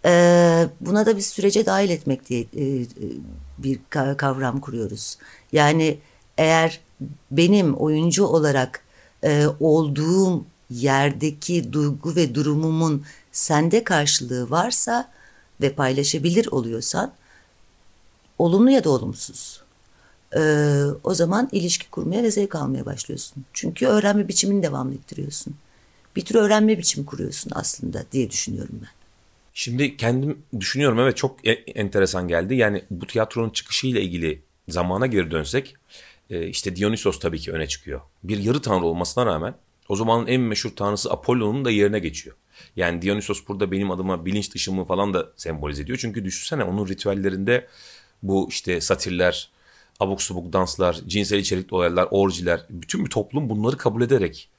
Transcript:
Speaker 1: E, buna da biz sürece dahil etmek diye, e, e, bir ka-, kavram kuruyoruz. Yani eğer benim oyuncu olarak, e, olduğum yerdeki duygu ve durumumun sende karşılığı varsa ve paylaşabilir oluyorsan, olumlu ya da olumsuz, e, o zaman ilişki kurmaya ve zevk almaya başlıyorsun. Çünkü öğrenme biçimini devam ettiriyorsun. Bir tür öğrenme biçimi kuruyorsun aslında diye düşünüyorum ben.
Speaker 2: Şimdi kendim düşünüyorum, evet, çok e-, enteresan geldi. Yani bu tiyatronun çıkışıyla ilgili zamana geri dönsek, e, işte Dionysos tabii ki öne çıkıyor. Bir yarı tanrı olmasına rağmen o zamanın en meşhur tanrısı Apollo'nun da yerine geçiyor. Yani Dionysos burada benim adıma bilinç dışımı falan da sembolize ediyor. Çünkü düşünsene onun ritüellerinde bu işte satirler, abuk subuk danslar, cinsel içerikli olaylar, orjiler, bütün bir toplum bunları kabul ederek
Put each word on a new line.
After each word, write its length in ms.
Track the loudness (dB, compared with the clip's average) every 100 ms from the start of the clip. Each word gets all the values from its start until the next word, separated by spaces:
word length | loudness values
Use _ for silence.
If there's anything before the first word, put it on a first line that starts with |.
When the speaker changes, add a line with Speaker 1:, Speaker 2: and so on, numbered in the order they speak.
Speaker 1:
E, 640 | 6 6 8 8 8 6 2 -2
buna 260 | 0 2 4
da 100 | 2
biz 100 | 2
sürece 400 | 2 2 2 2
dahil 240 | 2 2
etmek 380 | 0 -2 -4 -2
diye, 120 | -4
e, 240 | -4 -4
e, 220 | -2 -2 -6 -10 -12 -10 -14 -16 -18 -8
bir 200 | -4 -4 -4
ka-, 260 | -2 -2 0
kavram 440 | -2 0 -2 -4
kuruyoruz. 580 | -6 -6 -6 -2 -4 -4 -16 -20 _
Yani 460 | 4 4 4 2 -2 _ _ _ 0
eğer 420 | 4 4 2 -2 _ _ -14 -14 _
benim 440 | 2 6 6 4
oyuncu 500 | 2 0 2 2 2
olarak, 600 | 4 4 4 2 0 -6 _ _ _ _
e, 220 | 2 4 2 2
olduğum 840 | 4 4 2 0 2 4 4 2 -6 _ _
yerdeki 1000 | -2 2 4 2 0 -4 -4 -4 -2 -2
duygu 440 | 0 0 -2 -2 0
ve 180 | 0
durumumun 680 | 0 0 0 0 0 0 0 -6 -20 _
sende 520 | 0 2 4 4 2
karşılığı 680 | 2 0 2 -2 -2 -6 0
varsa 600 | 0 2 2 2 0 -4 -16 -20 -20 _ -2
ve 120 | -2
paylaşabilir 760 | 0 0 2 0 0 2 2 2
oluyorsan, 680 | -2 -4 -2 -2 0 -4 -8 _ -20 _ _ _ _ -20 _ _ _ _ -2
olumlu 320 | 2 6 6
ya 140 | 6
da 60 | 4
olumsuz, 720 | 0 0 -4 -2 -2 -4 -6 _ _ _ _ _ _ _ 0
e, 40 | 2 4 4 4 2 -2
o 100 | -2
zaman 340 | 0 2 2 0
ilişki 380 | 0 -2 -4 -6
kurmaya 320 | -6 -2 0
ve 80 | 0
zevk 240 | 0 -2
almaya 320 | -2 -4 -4 -6
başlıyorsun. 580 | -10 -8 -6 -6 -6 -12
Çünkü 340 | -8 -8 0 2
öğrenme 420 | 4 4 2 2
biçimini 340 | 0 2 0
devam 300 | 0 -2 -6
ettiriyorsun. 640 | -8 -12 -12 -6 -6 -6 -14 _ _ _ _ _ -8
Bir 80 |
tür 100 | 0
öğrenme 440 | 2 4 4 4 2
biçimi 280 | 0 -4 -8
kuruyorsun 460 | -8 -6 -6 -6
aslında 500 | -2 -2 -2 -6 -8 -4
diye 180 | -2 -2
düşünüyorum 500 | -4 -6 -8 -10 -12
ben. 60 | -16 _ -20 _ _ _ _
Speaker 2:
Şimdi 420 | -10 -6 0 -2 0
kendim 420 | 0 0 -2 -6 -8 -6
düşünüyorum, 380 | -4 2 2 4
evet, 180 | 2 2
çok 300 | -4 -2 -2
e-, 60 |
enteresan 760 | -2 -4 -6 -2 2 2 0 0
geldi. 260 | 0 2
Yani 300 | 2 2 0 -6
bu 160 | -10 -4
tiyatronun 440 | -2 -2 -2 -4
çıkışıyla 500 | -4 -6 -4 0 0
ilgili 420 | -2 -2 -4 -4 _ _ -8
zamana 380 | -2 0 0 0
geri 240 | 0 0
dönsek, 460 | -4 -2 -4 -6 _ _ -20 -20 _ _
e, 160 | -8 -6
işte 300 | -6 -6 -2
Dionysos 420 | -2 0 -2 -2
tabii 200 | -6 -6
ki 140 | -6
öne 160 | -6 -6
çıkıyor. 320 | -8 -8 -12 -14 _
Bir 140 | -6 -4
yarı 240 | -2 -2
tanrı 220 | 0 0
olmasına 420 | 0 -2 -4 -2 -2
rağmen 280 | -2 -6 -10 _ _ _
o 80 | -2
zamanın 300 | 0 0 0
en 140 | -2
meşhur 360 | 0 -4 -6 -4
tanrısı 340 | -2 -2 -4
Apollo'nun 540 | -4 0 0 0 0
da 60 | 0
yerine 280 | 2 2 2
geçiyor. 380 | -4 -10 -16 -20 _ -20 -16 -2
Yani 260 | -2 0
Dionysos 460 | -2 -2 -4 -8 -6
burada 220 | -4 -4
benim 200 | -2 -4
adıma 360 | -4 -4 -4 -4
bilinç 280 | -4 -4
dışımı 300 | -8 -6 -4
falan 300 | -2 -2 0
da 120 | -2 -6 _
sembolize 460 | -10 -6 -8 -8
ediyor. 160 | -8 -6
Çünkü 240 | -6 -6
düşünsene 400 | -8 -8 -6 -4
onun 240 | -2 -2 -4
ritüellerinde 800 | -4 -4 -2 -2 -2 0 0 -2 -20 -20 -20 _ _
bu 260 | -2 0 0
işte 320 | -6 -4 -4
satirler, 720 | -2 -2 -2 0 0 0 -12 _ _ _ _ _
abuk 220 | -4 -2
subuk 300 | -4 -6 -4
danslar, 480 | -2 -2 0 0 0 -4
cinsel 320 | -2 0 0
içerikli 360 | 0 -4 -2
olaylar, 340 | -2 0 2 2
orjiler, 560 | 2 2 0 -2 -2 -4
bütün 340 | -16 -8 -4
bir 60 | -2
toplum 380 | -4 -4 -4 -4
bunları 280 | -2 -2 0
kabul 260 | -2 0
ederek 460 | 2 2 0 -6 -20